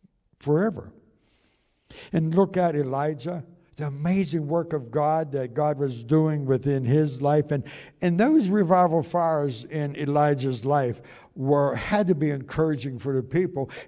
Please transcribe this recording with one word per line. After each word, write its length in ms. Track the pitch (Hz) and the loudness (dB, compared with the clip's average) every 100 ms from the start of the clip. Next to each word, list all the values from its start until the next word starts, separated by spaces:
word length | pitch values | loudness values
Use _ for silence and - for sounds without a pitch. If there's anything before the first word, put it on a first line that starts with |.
| _ _ _ _ | _ _ _ _
forever. 520 | 143 151 214 165 - - _ _ _ _ _ _ _ _ _ - - | 0 2 2 -2 -10 -18 _ _ _ _ _ _ _ _ _ -20 -6
And 220 | 160 160 | -2 0
look 240 | 170 190 190 | 2 2 2
at 180 | 175 147 | 0 0
Elijah, 680 | 135 135 147 147 139 175 - - _ - | -2 -2 -4 -4 -8 -10 -12 -20 _ -10
the 120 | 151 | -8
amazing 600 | 139 156 190 175 165 147 | -4 0 0 0 -2 -2
work 260 | 165 170 | -2 -2
of 160 | 160 117 | -4 -4
God 420 | 131 151 160 160 | 0 0 0 -2
that 200 | 139 127 | -4 -4
God 240 | 117 151 143 | -2 -2 0
was 260 | 139 120 | -2 -4
doing 420 | 117 156 156 151 135 | 0 2 2 0 0
within 380 | 131 139 139 | 0 0 0
his 380 | 123 147 151 131 | 2 2 2 0
life. 300 | 143 151 151 | 2 2 2
And, 120 | 147 - - - _ | -2 -6 -14 -20 _
and 180 | 180 170 | 0 2
those 300 | 240 311 196 | 4 4 4
revival 540 | 208 170 180 180 160 | 2 4 4 4 2
fires 640 | 143 175 165 160 143 113 123 | 0 0 0 2 0 -4 -8
in 300 | 156 147 139 | -6 -6 -4
Elijah's 720 | 143 143 147 143 135 123 120 | 0 2 4 2 0 -2 0
life 360 | 147 127 113 - - - - | 0 0 -4 -10 -20 -18 -6
were, 400 | 135 143 139 123 | 2 2 2 0
had 320 | - 208 190 | -2 0 2
to 80 | 165 | 2
be 140 | 151 | 0
encouraging 680 | 143 - - 160 147 135 123 | -2 -6 -2 0 -2 -6 -8
for 140 | 131 | -4
the 100 | 131 | -2
people. 460 | 131 160 180 135 131 - | -2 -2 -2 -4 -8 -10